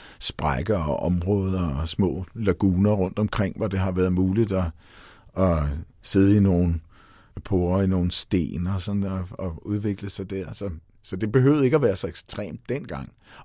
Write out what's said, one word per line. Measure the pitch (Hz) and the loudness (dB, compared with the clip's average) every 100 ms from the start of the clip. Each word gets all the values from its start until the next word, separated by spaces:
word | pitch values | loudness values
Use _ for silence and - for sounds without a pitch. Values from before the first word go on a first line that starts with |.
| - - | -20 -8
sprækker | - - 73 65 95 101 | -6 -2 -2 -2 -2 -2
og | 78 69 | 0 -2
områder | 87 90 90 101 95 95 | 0 0 0 0 0 -2
og | 85 69 80 | -2 -2 -4
små | - 95 73 95 113 | 0 0 0 -8 -4
laguner | 101 85 98 90 104 | -2 2 2 4 4
rundt | 104 92 - | 4 0 0
omkring, | 107 - 98 - | -2 0 -2 -2
hvor | 104 | -4
det | 95 | -2
har | 95 | 0
været | 92 92 | 2 2
muligt | 90 92 101 107 | 2 2 2 2
at, | 95 85 - - - - - - - | 0 -2 -6 -18 -20 -20 -20 -12 0
at | 92 82 73 73 - _ | 2 2 0 -4 -8 _
sidde | - 98 98 104 | -2 4 6 6
i | |
nogle | 98 87 87 82 - - - - _ - | 6 4 2 0 -4 -20 -20 -20 _ -16
porer | - 95 87 95 | -2 0 2 2
i | 95 | 2
nogle | 92 90 | 2 0
sten | - - 95 78 - 87 | -2 -2 0 0 -4 -4
og | 95 | -4
sådan, | 95 101 | -4 -4
og, | 98 95 92 | -4 -6 -8
og | - 92 82 - | -8 -8 -8 -6
udvikle | 104 107 95 98 | -4 -2 -4 -8
sig | - 95 | -10 -8
der. | 95 92 | -8 -8
Så, | 107 98 80 - _ | -8 -10 -10 -16 _
så | - 95 | -12 -6
det | 107 | 0
behøvede | 131 131 151 131 | 4 4 4 4
ikke | 151 | 4
at | |
være | 120 92 | 2 0
så | 87 | -4
ekstremt | - - - 101 117 - | -8 -10 -10 -8 -10 -8
dengang. | 135 135 69 67 - _ - | -8 -8 -12 -12 -16 _ -20